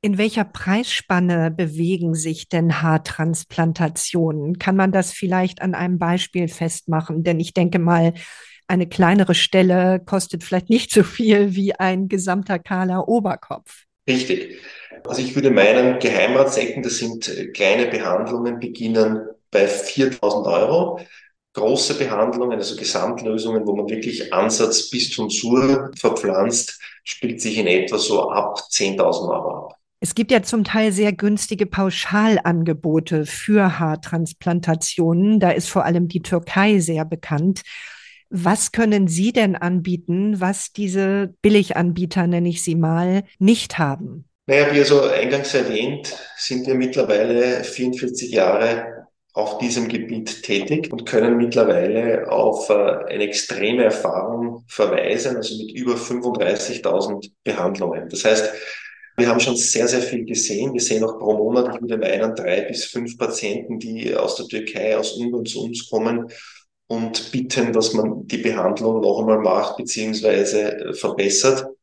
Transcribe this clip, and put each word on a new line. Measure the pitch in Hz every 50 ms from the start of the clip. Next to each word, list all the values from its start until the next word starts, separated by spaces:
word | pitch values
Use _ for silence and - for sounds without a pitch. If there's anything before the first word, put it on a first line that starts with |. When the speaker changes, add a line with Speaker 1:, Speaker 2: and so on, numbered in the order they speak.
Speaker 1:
In | - 208 202
welcher | 185 208 220 - 220 202
Preisspanne | - - - - 185 196 220 247 - - - - _ 190 180 180 180 175 170 160 165
bewegen | 160 170 180 160 151 156 170 170 190 175 170 165 160
sich | 160 160 165 160 160 - _
denn | - 165 170 170 151 143
Haartransplantationen? | 160 165 156 156 156 - - - 156 165 165 - - _ - - 165 165 160 - 170 151 165 - - - - 175 165 160 151 151 143 151 180 180
Kann | - 202 190
man | 190 190 190
das | 185 190 180 180 -
vielleicht | - - 185 185 185 185 185 - -
an | - 185 175
einem | - 175 180 180 170
Beispiel | 170 170 175 180 - - _ 180 175 160
festmachen? | - - 170 165 165 - _ - 165 156 160 - 165 160 165
Denn | 175 170 160
ich | 165 - _
denke | 185 175 175 170 180
mal, | 165 170 175 170 165 165 165 170 - - - - - - - - _
eine | - 185 185 175
kleinere | 175 - - 185 170 185 208 190 185 175
Stelle | - - - - 190 185 185 180 185 180 185 185 185 185
kostet | - - 190 - - - 170 -
vielleicht | - 190 180 180 -
nicht | 226 247 - -
so | - 214 196
viel | - - - 240 220 208 202 202 202 185
wie | 190 196 196 -
ein | - 185 185 185 185 196
gesamter | 185 208 190 180 190 180 196 190 - 196 175
kahler | - - 202 185 185 185 180 190 -
Oberkopf. | - 226 240 208 202 165 - - - 151 - _ - - - _ _ _ _ _
Speaker 2:
Richtig. | - 127 127 - - 92 - - - - - - - - - - - - - -
Also | 123 - -
ich | 127 127 127
würde | 143 131 135
meinen, | 120 101 98 131 135 127 123 127 127 -
Geheimratsecken, | - 113 107 95 92 113 123 131 139 135 - - 120 117 - 139 120
das | 120 - -
sind, | 120 117 113 - -
äh, | - - - -
kleine | - - - 101 113 110 120 123
Behandlungen, | - - - - - - 107 113 113 120 117 120 120 120 117
beginnen | 120 120 - - 117 113 113 113 107 110 110 110 - - - _ _ _
bei | - 101 101
viertausend | 101 - - - - - 139 135 131 123 - - 104 101 104 101
Euro. | 95 85 87 107 127 156 170 180 175 - - - - - - _ _ _ _ _ _ _
Große | 104 104 113 135 143 - - 147
Behandlungen, | - - - 107 104 113 123 117 120 123 123 113
also | 104 196 101 107
Gesamtlösungen, | - 107 - - 95 87 117 120 117 - 110 110 110 110 113 113 110 104
wo | 104 101
man | 104 101 101
wirklich | 113 110 113 117 107 - - -
Ansatz | 95 90 104 113 110 - 117 110 113 - - -
bis | - 123 110 -
zum | - - 110 101
Sur | - - - 117 120 131 131 135 135 131 - - -
verpflanzt, | - - 117 107 - - 101 95 95 101 120 123 - - - - - - - - - _
spielt | - - - - 120 117 -
sich | - 110 104
in | 110 104
etwa | 87 90 92 95 - 113
so | 101 - - 107 92 90 90
ab | - 101 104 107 - - - -
zehntausend | - - 104 98 98 95 90 85 - - - 85
Euro | 82 - - - - - -
ab. | - - _ _ _ _ _
Speaker 1:
Es | - 165 -
gibt | - 233 -
ja | 262 220 185
zum | - - 226 202
Teil | - - 220 220 220
sehr | 190 190 214 208
günstige | 196 165 202 208 208 208 - - 220 185 208
Pauschalangebote | 185 - 190 196 190 170 - - - 180 208 214 226 214 185 - 175 170 170 165 165 160 147 - 165 156 160 160 - 175 156 151
für | 147 - - - - 208 208 196 185 160 -
Haartransplantationen. | 170 156 156 160 - - - 165 165 160 - _ - 180 175 175 170 175 160 160 - - - - 165 165 165 170 190 208 220 214
Da | 190 175
ist | - - 170 -
vor | - 196 -
allem | - 175 175 180
die | 170 175 180
Türkei | - - 185 170 170 - - 190 196 214 208 196
sehr | 165 160 165 156 156
bekannt. | 160 175 165 - - 156 143 160 190 190 - - - - - - - - - - - - - _ _
Was | - 185 170 175 202 220 - -
können | - 226 233 220 208 208 196
Sie | 175 165 170 190 226 240
denn | 254 220 196 180
anbieten, | - 170 175 180 180 165 185 175 175 175 - 170 185 202 214 214 185
was | 185 185 196 190 - -
diese | _ - 208 190 180 196 196 190 196 202 202 185 185 _
Billiganbieter, | - 208 214 208 190 - - - 175 175 170 175 180 170 - 196 175
nenne | 175 175 170 175
ich | 175 170 170 -
sie | - 160
mal, | 165 160 156 160 170 175 180 185 196 196 _ _ _
nicht | 185 196 233 220 - - - -
haben? | 165 143 135 156 208 - 120 156 - _ _ _ _
Speaker 2:
Naja, | - 135 143 147 143
wie | 147 143
also | 139 - 147 143
eingangs | 135 135 127 - 110 127 139 139 139 - -
erwähnt, | 135 117 110 107 107 120 135 147 143 - - - - - - -
sind | - - - 131 127 127
wir | 135 131
mittlerweile | 127 127 127 - 139 123 110 107 104 110 120 120 120 123 127 123 123 -
vierundvierzig | - - - 127 127 127 - 131 123 - - 123 120
Jahre | 113 107 92 92 98 107 113 117 117 113 113 113 - - - _ _ _ _ _ _
auf | 107 107 110 -
diesem | - 123 120 117 123 113
Gebiet | 110 117 110 - - 117 113 110 - - - -
tätig | - 104 98 95 - 151 156 - - -
und | 117 -
können | - - 113 107 120 120
mittlerweile | 120 120 117 - 127 113 98 90 87 90 98 110 113 117 117 110 - - -
auf, | 104 107 110 110 - - - -
äh, | 107
eine | 104 101 - - - - - - 101 104
extreme | 101 101 - - - - 98 101 110 120 127 117
Erfahrung | 107 107 - - 90 - - - 113 117 117 120 117 117 - _
verweisen, | _ - - 107 104 - - - - 104 120 - 135 123
also | 113 110 - 110
mit | 107 110 110 117
über | 127 127 123 117
fünfunddreißigtausend | 117 - - 123 123 123 123 110 104 98 87 101 - - - 120 117 - 113 - 98 104 113 104 101 - - _ _ _
Behandlungen. | 110 104 95 90 92 98 95 95 85 80 - - -
Das | - - -
heißt, | 107 110 110 - - - - - - - - - - - - - - _
wir | - 120
haben | 120 117 120
schon | 117 131 120
sehr, | 117 - - - 113 117
sehr | 123 127 123
viel | 123 - 131 117 113
gesehen. | 110 117 - - - 107 101 123 139 127
Wir | 120
sehen | 117 - 110 110 110
auch | 110 -
pro | - 107 104 107
Monat, | 107 107 113 120 127 123 123 -
ich | -
würde | 117 113 117
meinen, | 107 - 92 95 98 110 113 110
drei | - - 107 90 101
bis | - - 117 - -
fünf | - - 120 120 117 117
Patienten, | - 123 113 - - 117 101 104 120 120 - 117 110
die | 117 113 113 113 - - -
aus | - - - -
der | - 120
Türkei, | 113 117 110 110 - - 104 101 107 110
aus | 110 110 - -
Ungarn | - 120 120 120 120 117
zu | 117 - - 113
uns | 117 117 117 - -
kommen | - 110 110 117 117 117 117 - - - - - - - _ _ _ _ _
und | _ 120 113 113 110 110 - - -
bitten, | - 127 - - - 131 117 117
dass | 110 110 110 - -
man | 110 107 110 - 101 98
die | - 120
Behandlung | 113 117 117 113 107 90 107 - - 113 113 113 113
noch | 104 98 101 110
einmal | 110 110 107 107
macht, | - 92 92 101 - - -
beziehungsweise, | - 123 - - 113 107 110 110 107 110 107 95 98 101 - - 104 107 104 - -
äh, | - - -
verbessert. | - - - - - 98 98 101 - - 135 135 131 - - - _